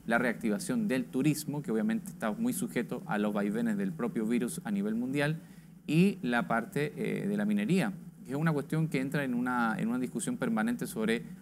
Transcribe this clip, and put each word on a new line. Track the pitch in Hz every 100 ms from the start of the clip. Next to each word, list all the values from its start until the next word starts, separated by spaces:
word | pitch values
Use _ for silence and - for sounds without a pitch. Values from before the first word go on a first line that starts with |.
La | - 117
reactivación | 120 - 113 98 - 123 104
del | 131
turismo, | 123 131 135 139 - 147
que | 135
obviamente | 110 107 113 -
está | - 113
muy | 104 120
sujeto | 120 120 123 92 123
a | - 104
los | 104
vaivenes | 104 101 110 117 101
del | 95
propio | 82 117 117
virus | 110 120 120 -
a | 117
nivel | 98 104
mundial. | 113 127 143 147 160 - - - -
Y | - 156 196 -
la | 123 120 -
parte, | 117 113 139 147
eh, | - 107 101 101
de | 104
la |
minería, | 104 104 110 185 110 - - -
que | 120
es | 143
una | 165
cuestión | 147 131 160 156
que | 139
entra | 135 151
en | 135
una, | 120 127 123 117 104
en | 110
una | 123
discusión | 123 120 123 120
permanente | 120 113 113 120 123
sobre | 113 110 117 - -